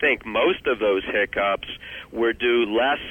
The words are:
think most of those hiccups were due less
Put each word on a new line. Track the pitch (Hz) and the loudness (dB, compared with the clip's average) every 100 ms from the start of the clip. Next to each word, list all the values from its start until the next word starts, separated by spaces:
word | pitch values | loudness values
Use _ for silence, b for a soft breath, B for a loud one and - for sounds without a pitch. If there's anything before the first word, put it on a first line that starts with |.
think | 147 113 | 0 0
most | 113 107 156 - 147 | -2 0 2 2 -2
of | 113 | 0
those | 104 95 | 2 2
hiccups | - 107 98 110 98 98 - - B B B | 0 -2 -2 0 0 -2 -6 -14 B B B
were | 113 117 | -2 0
due | 113 120 120 107 | 0 2 2 2
less | 110 127 147 - | 2 2 0 -4